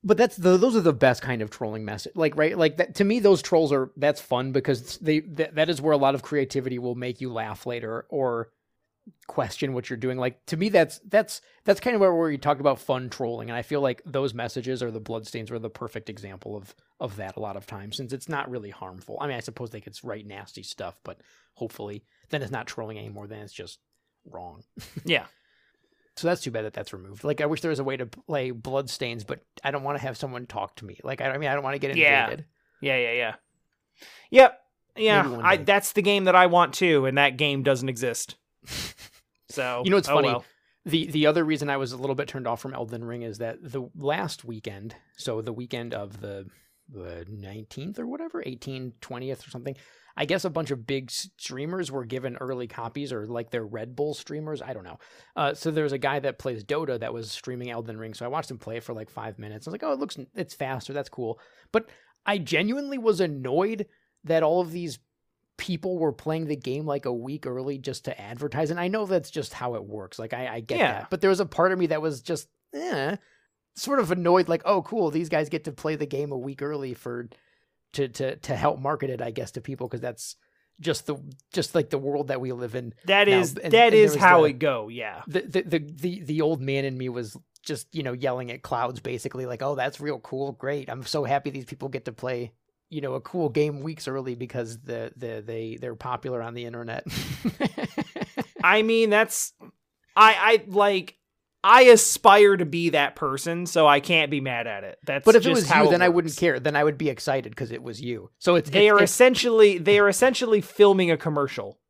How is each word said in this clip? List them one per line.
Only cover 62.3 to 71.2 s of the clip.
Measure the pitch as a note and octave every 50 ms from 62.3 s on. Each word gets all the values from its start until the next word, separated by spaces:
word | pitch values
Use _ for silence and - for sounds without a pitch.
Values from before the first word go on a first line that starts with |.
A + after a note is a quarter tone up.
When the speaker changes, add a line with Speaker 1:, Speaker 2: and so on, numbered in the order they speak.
| G#3 G3+
Speaker 1:
genuinely | D#3 D3+ E3+ D3+ F#3 G#3+ A#3+ C#4+ C#4+ C#4 C#4 C4
was | A3+ A3+ G#3 E3
annoyed | F#3+ E3 D3 C3+ C3 B2+ C3 D#3+ F#3+ G#3+ A3+ G3+ G#3 _ _ _ _ _ _ _ _
that | D3 E3 D#3+
all | D#3+ D3+ E3 F3+
of | F3+ E3
these | D#3+ F3 F3 D#3 A#2+ - _ _ _ _ _ _ _ _ _ _ _ -
people | - - F3+ D#3 - F#3+ F3+ F3
were | D#3+ D3+
playing | C3+ - - D#3 D#3+ D#3+ D#3+
the | D3 D3+
game, | C#3 A#2 C3+ C3 D3 D3+
like, | D3+ C#3+ C#3+ -
a | C3+
week | B2 A#2 A#2+ C3 C#3+ D3+ -
early | C#3+ B2 B2+ C3 C#3 C#3+ C3+
just | C3 C#3 B2+ - _
to | - - -
advertise, | G2+ G#2 A#2+ A#2+ C#3+ D3 - C#3+ D#3+ D3
and | E3+ F3
I | F3 F3+
know | G3 A3 G#3
that's | F#3 F#3+ F3 C3+ -
just | - D#3+ C3+ - -
how | - B2 B2 A#2+
it | A2 F#2+
works. | G#2 G#2+ G#2+ F#2+ F#2 - -
Like, | A2+ A2+ -
I, | A#2+ B2+ B2 A2
I | A#2+
get | A2+ - - F4
Speaker 2:
Yeah. | B3 C#3
Speaker 1:
that. | A2+ G2 - -
But | F#3+ E3